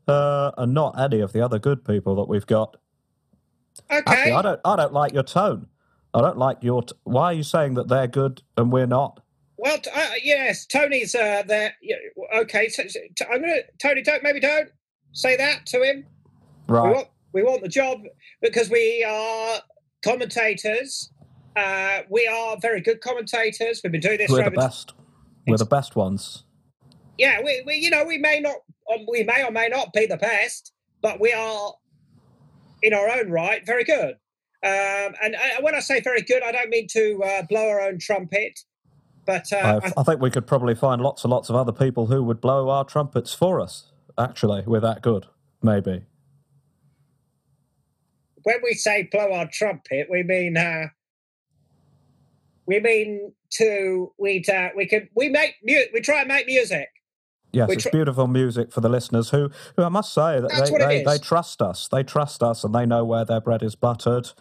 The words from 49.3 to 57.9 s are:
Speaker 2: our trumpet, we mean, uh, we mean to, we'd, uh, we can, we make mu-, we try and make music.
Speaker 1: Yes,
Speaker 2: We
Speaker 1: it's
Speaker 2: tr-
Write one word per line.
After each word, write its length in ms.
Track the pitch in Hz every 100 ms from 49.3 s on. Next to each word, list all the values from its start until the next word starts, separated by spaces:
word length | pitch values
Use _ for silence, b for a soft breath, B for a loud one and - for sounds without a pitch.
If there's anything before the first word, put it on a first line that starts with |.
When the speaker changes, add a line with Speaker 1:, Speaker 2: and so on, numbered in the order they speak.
Speaker 2:
our 160 | 180 160
trumpet, 580 | - 214 175 - 135 156
we 120 | 180
mean, 320 | 175 185 175 165
uh, 320 | 170 160 156 _ _ _ _ _ _ _ _ _ _ _ _ _ _ _ _ _ -
we 140 | 202
mean 540 | 226 220 214 208 208 _ -
to, 600 | - 220 202 190 185 180 -
we'd, 300 | 202 190 185
uh, 200 | 190 185 196
we 100 | 190
can, 220 | 214 -
we 140 | 220 285
make 260 | 294 302 -
mu-, 240 | 220 285 247
we 80 | 226
try 200 | 226 294
and 80 | 269
make 180 | 277 254
music. 420 | 262 202 160 135 _ _ _ _ _ _
Speaker 1:
Yes, 160 | 127 113
Speaker 2:
We 60 | 123
Speaker 1:
it's 80 |
Speaker 2:
tr- 60 | -